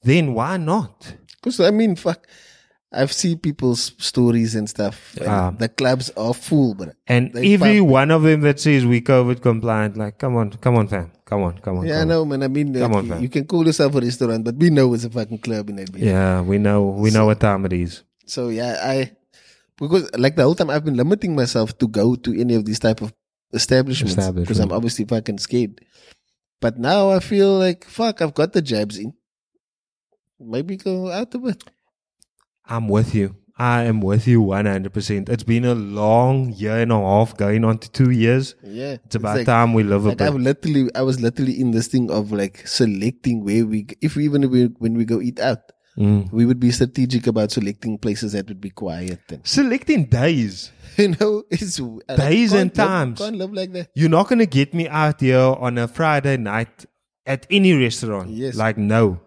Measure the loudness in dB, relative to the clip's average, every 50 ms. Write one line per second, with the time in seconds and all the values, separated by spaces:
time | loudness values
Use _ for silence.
0 | 2 4 2 2 2 0 -2 -2 -2 -4 -4 -4 -2 -2 -2 -2 -2 -6 -12 _
1 | -20 -20 -20 -20 _ _ -20 _ -8 -6 0 2 2 4 4 4 2 2 0 0
2 | -2 -4 -4 -4 _ _ -20 -20 _ -20 _ _ _ _ _ _ _ _ -2 -2
3 | -2 -2 -2 -2 -2 -2 -2 0 -2 -4 -4 0 0 0 0 0 -4 -8 -10 _
4 | -10 -4 0 2 2 4 4 2 2 0 -2 -4 -6 -6 -4 -4 -4 -4 -4 -8
5 | -20 -18 -14 -8 -4 -2 0 0 0 -2 -2 -4 -6 -6 _ -2 0 0 0 0
6 | -2 -8 -8 -6 -4 -4 -4 -4 -2 0 2 2 2 2 0 -4 -10 -14 -14 _
7 | _ 2 2 2 2 0 -4 0 4 4 6 6 6 6 6 6 6 6 6 4
8 | 6 4 4 4 6 4 4 6 4 2 2 2 2 2 4 4 4 4 2 2
9 | 4 4 4 4 4 2 0 0 2 0 0 2 0 -2 0 0 -2 -2 -4 -6
10 | -8 -8 -6 _ -4 -2 0 -2 -2 -2 -6 -4 0 2 2 2 2 0 -2 -6
11 | -6 -10 _ _ _ -6 -4 -2 -2 -4 -6 -6 -8 -6 -4 -4 -2 -2 -2 0
12 | 0 0 0 0 0 -2 -2 -2 -2 -2 0 -2 -2 -2 0 -2 0 0 0 0
13 | -2 -2 -4 -4 -6 -4 -4 -4 -4 -2 -2 2 2 2 2 2 0 2 2 0
14 | -2 -2 -2 -2 -2 -2 -2 -2 -4 -4 0 2 2 4 6 6 4 4 2 0
15 | -4 -6 -6 -8 -8 -6 -10 -10 -8 -6 -6 -6 -6 -8 -10 -12 -12 -14 -8 -2
16 | 0 2 2 2 2 2 0 0 0 0 0 2 2 2 2 2 2 0 0 0
17 | 0 2 4 4 4 4 4 2 2 0 0 0 -2 -2 -2 -2 -4 -4 -8 -14
18 | _ _ _ _ _ -12 -10 -8 -6 -6 -6 -6 -6 -6 -6 -6 -4 -2 -2 -2
19 | -4 -4 _ _ _ _ _ _ _ _ _ _ _ _ _ _ -2 0 2 0
20 | 0 0 -2 0 0 2 4 4 2 2 4 2 0 0 0 -2 0 0 0 0
21 | 2 2 0 0 0 -2 0 0 -2 0 0 -2 -2 -2 -2 _ -2 -2 0 2
22 | 2 2 2 0 -2 -4 -2 -2 0 0 0 0 0 -2 -6 -2 0 0 0 0
23 | -6 -12 -12 _ _ _ _ _ _ _ -6 -6 0 2 2 2 2 0 -2 -4
24 | -2 -2 -2 0 -2 -2 -2 -2 -2 0 0 0 0 0 -2 -2 -4 -4 -4 -4
25 | -4 -4 -4 -4 -4 -6 -8 -8 -8 -4 -2 -2 -2 -2 -6 _ _ _ _ _
26 | _ _ _ _ _ _ _ _ _ _ _ _ -4 -4 -4 -2 0 0 2 4
27 | 4 2 2 0 0 0 0 2 4 4 4 2 2 0 -2 _ -10 -18 -6 -4
28 | -4 -4 -2 -2 -4 -4 0 -2 -2 0 0 -2 -2 0 -2 -2 -2 -4 -6 -12
29 | -12 -12 -14 _ _ _ _ _ _ _ _ _ _ _ _ _ _ _ _ _
30 | _ _ _ _ _ _ _ _ -14 -8 -6 -6 -6 -6 -10 -8 -6 -6 -4 -4
31 | -6 -6 -6 -8 -8 -8 -10 -8 -6 -6 -6 _ -10 _ _ _ _ _ _ _
32 | _ _ _ _ _ _ _ _ _ _ _ _ _ -8 -6 -4 -2 0 2 2
33 | 2 2 0 -2 -2 -2 -6 -14 _ _ _ -4 -2 0 0 0 0 0 0 0
34 | 0 2 0 2 4 4 4 4 4 4 2 0 0 0 -2 -2 -6 -6 -8 -8
35 | -6 -4 -4 -4 -2 -4 -6 -4 -2 -2 0 0 2 0 -2 -2 -4 -8 -6 -2
36 | 2 4 4 4 4 4 2 0 -2 -4 -6 -6 -4 -4 0 0 0 2 2 2
37 | 2 4 4 4 2 2 0 -2 0 0 2 2 2 2 0 -2 -6 -12 0 2
38 | 2 4 4 4 4 2 2 2 0 -4 -12 _ -20 -16 -12 -12 -10 -10 -12 -14
39 | _ _ -8 -6 -4 -2 -2 -2 0 2 4 4 4 4 4 2 2 2 2 2
40 | 2 0 0 0 0 0 0 0 0 -2 -2 _ -2 0 0 2 0 0 -2 -2
41 | -2 -2 -2 0 -2 -2 -2 -2 -2 -2 -2 -2 -2 0 0 0 -2 0 -2 -2
42 | 0 0 -2 -4 -2 -2 -4 -4 -4 -4 -6 -14 -12 -8 0 0 0 0 0 -2
43 | -4 -4 -4 _ -4 -2 -2 -2 -2 0 0 0 0 0 -2 -6 -6 -8 -10 _
44 | -4 -4 -2 -2 -2 0 0 0 0 2 2 2 2 2 0 _ -4 -4 -2 -2
45 | -2 -2 -2 -2 -2 -6 -4 -2 -2 -2 -2 -4 _ _ _ _ _ _ _ 0
46 | 2 2 2 2 0 -2 0 2 2 2 2 2 2 0 2 2 0 -2 0 -2
47 | -2 0 -2 -2 0 0 0 0 -2 -2 -2 -4 -4 -4 -6 _ -8 -8 -8 -4
48 | -4 -4 -4 -4 -6 -6 -6 -8 -8 -10 -14 -14 -14 -16 _ -10 -10 -8 -8 -8
49 | -8 -10 -10 -12 _ _ -18 -14 -8 -2 0 0 0 0 -2 -4 -2 -2 0 0
50 | 2 0 0 0 2 0 0 0 -2 -2 -6 -12 -18 -20 _ _ -20 -8 0 0
51 | 2 2 2 0 0 0 0 -2 -4 _ -8 -6 -6 -6 -8 -8 -8 -10 -12 -16
52 | -12 -8 -6 -4 0 2 2 2 2 4 2 2 2 0 0 0 0 0 0 -2
53 | -2 -4 -4 -8 -8 -8 -6 -8 -8 -8 -8 -8 -10 -8 -10 -12 -12 _ _ 0
54 | 2 4 4 4 4 2 4 2 2 2 4 0 0 2 -2 -4 -4 -2 0 0
55 | 0 0 0 2 2 4 4 4 4 4 2 0 -2 -4 -2 -2 -4 -4 -4 -2
56 | 0 0 0 0 0 -2 -2 -2 -4 -4 -4 -4 -6 -6 _ _ -20 _ _ _
57 | _ _ _ _ _ -6 -6 -6 -4 _ 0 4 4 4 4 4 2 0 -2 -4
58 | -6 -6 -6 -6 -8 -10 -10 -8 -8 -8 -4 -2 -2 -2 0 0 0 2 2 4
59 | 4 2 0 -2 _